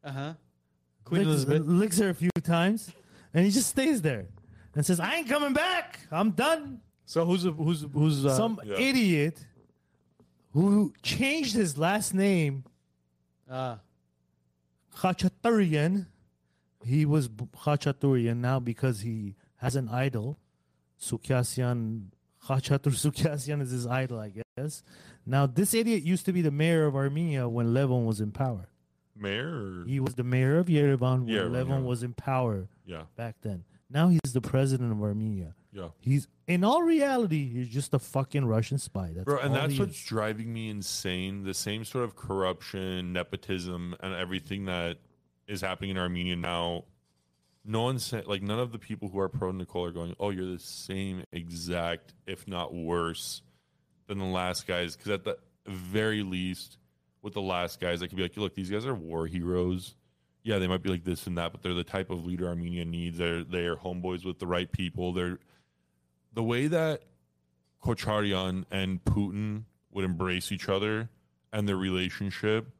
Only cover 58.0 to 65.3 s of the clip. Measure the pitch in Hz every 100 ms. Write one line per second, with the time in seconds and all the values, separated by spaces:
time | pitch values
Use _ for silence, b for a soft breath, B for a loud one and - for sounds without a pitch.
58 | 90 92 90 - 101 - 92 104 123 117
59 | 80 82 82 87 85 90 90 92 90 _
60 | _ _ _ _ 113 104 90 92 90 90
61 | 87 87 - 85 85 - 90 87 85 98
62 | 92 92 85 90 90 85 85 87 85 85
63 | 85 85 85 85 80 87 85 80 92 87
64 | 90 90 92 87 87 87 90 - 90 -
65 | 90 90 87